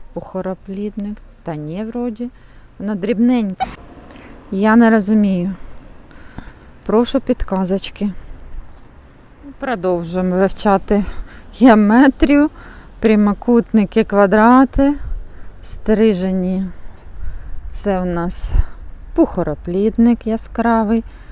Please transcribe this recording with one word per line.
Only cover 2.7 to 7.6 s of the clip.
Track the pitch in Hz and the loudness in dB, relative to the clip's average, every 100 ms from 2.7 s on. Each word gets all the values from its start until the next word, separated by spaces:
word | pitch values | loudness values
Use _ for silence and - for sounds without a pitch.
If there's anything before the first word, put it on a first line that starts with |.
| - | -10
Воно | 196 214 | -6 -4
дрібненьке. | 180 208 240 247 202 185 - - - - - - - - - | -2 2 2 2 0 -4 -6 -8 -20 -20 -20 -20 -20 -20 -8
Я | 190 214 226 | 0 4 6
не | 226 | 6
розумію. | 226 196 220 208 185 180 180 - - - - - - - - - - - - - | 4 2 2 2 0 -2 -6 -12 -16 -18 -20 -20 -20 -20 -18 -18 -20 -20 -14 -2
Прошу | 208 240 - | 0 0 0
підказочки. | - 247 - 185 | -2 -4 -2 -2